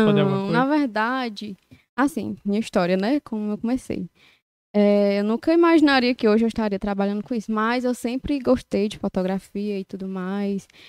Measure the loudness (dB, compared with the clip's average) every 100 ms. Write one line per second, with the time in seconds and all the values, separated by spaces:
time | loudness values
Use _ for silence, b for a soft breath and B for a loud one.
0 | 6 4 2 0 0 0 2 0 0 -2
1 | -2 -2 -6 -8 -14 -14 b b b -2
2 | -2 -2 -8 -6 -2 -2 0 0 0 0
3 | 0 -2 -4 -8 -6 -4 -4 -4 -6 -8
4 | -8 b b b _ _ _ 2 4 4
5 | 2 0 0 0 2 4 6 6 6 4
6 | 2 2 2 4 2 -2 -4 -4 -4 -2
7 | -2 -4 -6 -8 -4 -2 0 0 -2 -4
8 | -4 -6 -4 -4 0 0 0 -2 -2 -4
9 | -6 -2 -2 -4 -6 -8 -6 -6 -8 -12
10 | -10 -8 -6 -4 -4 -6 -8 B